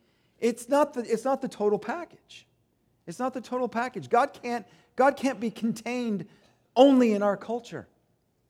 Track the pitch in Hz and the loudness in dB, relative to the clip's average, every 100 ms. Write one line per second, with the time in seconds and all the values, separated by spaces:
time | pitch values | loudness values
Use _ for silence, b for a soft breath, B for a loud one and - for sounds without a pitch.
0 | _ _ _ _ 233 233 - 285 294 254 | _ _ _ _ -2 -2 0 0 0 -2
1 | 208 226 262 269 262 - 208 202 220 330 | -4 -2 0 -2 -4 -2 0 0 -2 -10
2 | 330 - _ - _ _ _ _ _ _ | -10 -18 _ -20 _ _ _ _ _ _
3 | - 175 254 254 - 254 240 226 247 196 | -14 -6 -6 -6 -6 -4 -4 -4 -6 -8
4 | 127 233 285 - 240 240 b b b - | 0 2 2 -2 -8 -8 b b b 2
5 | 269 262 269 202 226 - 233 - 233 247 | 4 4 -2 -2 -4 -2 -4 -4 -6 -4
6 | 233 202 b b b b _ 233 277 262 | -2 -4 b b b b _ 4 6 6
7 | 233 202 208 196 - 233 233 151 - _ | 4 2 0 -2 -6 -10 -10 -14 -14 _
8 | _ _ _ _ | _ _ _ _